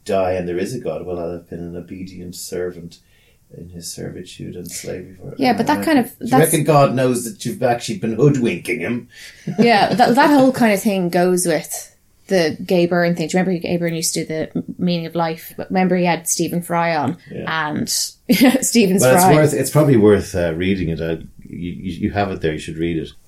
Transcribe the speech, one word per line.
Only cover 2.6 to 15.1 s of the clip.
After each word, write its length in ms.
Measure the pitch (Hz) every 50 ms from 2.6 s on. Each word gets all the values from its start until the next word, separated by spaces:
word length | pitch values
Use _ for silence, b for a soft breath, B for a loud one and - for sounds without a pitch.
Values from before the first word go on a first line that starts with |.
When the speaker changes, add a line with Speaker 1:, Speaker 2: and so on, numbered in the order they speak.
| 90 90 85 85 82 85 - - _ _ _ _ _ _ _ _ _ _ -
Speaker 1:
in 140 | - 85 87
his 220 | 87 87 85 -
servitude 640 | - - - - - 92 90 - - - 95 92 90
and 140 | 90 90 90
slavery 440 | - - - - 87 90 92 - -
for 180 | - - - - -
Speaker 2:
Yeah, 180 | 269 254 233 240
but 80 | 226 285
that 160 | 302 302 -
kind 140 | 320 311 269
of, 60 | 220 - - -
Speaker 1:
Do 60 | -
you 40 | 226
Speaker 2:
that's 160 | 254 262 160 160 165
Speaker 1:
reckon 120 | 156 147
God 280 | 160 151 143 139 - 120
knows 300 | 131 131 127 123 - 117
that 180 | 117 101 - -
you've 180 | 120 104 98 127
actually 340 | 120 120 120 - - 113 95
been 160 | 117 113 110
hoodwinking 680 | 107 139 147 139 127 120 107 92 85 - 123 117 120
him? 280 | - - 120 120 - - B B B B B B B B
<laughs> 100 | 156 208
Speaker 2:
Yeah, 340 | 233 240 226 202 180 - -
that, 180 | 190 247 - 240
that 160 | 269 302 320
whole 220 | 294 277 262 262
kind 200 | 262 - 240 220 208
of 60 | 190
thing 280 | - 226 196 190 180 175
goes 380 | 170 180 175 180 185 175 175 175
with 480 | 156 143 - - - - - - _ _ _ _ _ _ _ -
the 280 | 190 185 165 156 - - 180
Gay 220 | - 190 175 170
Byrne 300 | 170 180 175 175 170 170
thing. 120 | 170 160 151
Do 80 | - 185
you 60 | 180
remember 160 | 185 190 165
Gay 180 | - - 175 170
Byrne 180 | 175 170 165
used 180 | 160 165 - -
to 80 | 165
do 60 | 160 -
the 280 | 156 160 - - -
m-, 200 | - - - - -
meaning 300 | 180 180 175 170 165
of 80 | 160